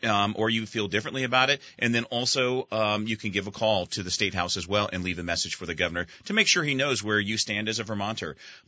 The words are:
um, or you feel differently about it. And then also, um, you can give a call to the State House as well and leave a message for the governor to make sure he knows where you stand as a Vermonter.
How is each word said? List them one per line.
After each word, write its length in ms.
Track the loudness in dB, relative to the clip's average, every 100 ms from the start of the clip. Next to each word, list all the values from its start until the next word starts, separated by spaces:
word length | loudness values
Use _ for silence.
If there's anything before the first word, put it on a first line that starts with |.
um, 320 | 0 2 2 2
or 140 | 0
you 160 | 0 -2
feel 220 | -2 0
differently 340 | 0 -2 -4
about 260 | 0 2 2
it. 120 | 0 -4 -4
And 160 | 0
then 100 | 0
also, 600 | 0 -2 0 2 2 0 0
um, 340 | 2 4 2 0
you 100 | -4
can 140 | -2
give 160 | -2 -2
a 60 |
call 340 | 0 2 2 0
to 160 | -4
the 80 | -4
State 240 | 0 0
House 220 | 0 -2 -2
as 100 | 0
well 240 | 2 2
and 120 | 0
leave 160 | -4 -2
a 20 |
message 320 | -2 -2 -2
for 100 | -6
the 100 | -6
governor 340 | 0 0 0 -6 -8
to 80 | -4
make 160 | 2 4
sure 160 | 2
he 100 | 2
knows 300 | 0 0 0
where 160 | 2 2
you 160 | 2 -2
stand 320 | -2 -2 -2
as 100 | -4
a 60 |
Vermonter. 520 | -4 -4 -4 -4 -8 -10 -16 -20